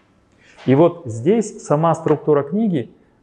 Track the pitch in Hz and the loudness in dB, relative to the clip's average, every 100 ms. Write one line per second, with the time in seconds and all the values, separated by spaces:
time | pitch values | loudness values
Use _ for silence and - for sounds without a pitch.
0 | _ _ _ _ _ - - 135 170 170 | _ _ _ _ _ -8 0 4 4 2
1 | 127 113 139 226 - - - 147 165 156 | -12 -4 0 0 -2 -10 -2 0 0 0
2 | 143 147 - 143 139 202 226 156 107 _ | 0 -2 2 0 0 -4 -2 -2 -6 _
3 | _ _ | _ _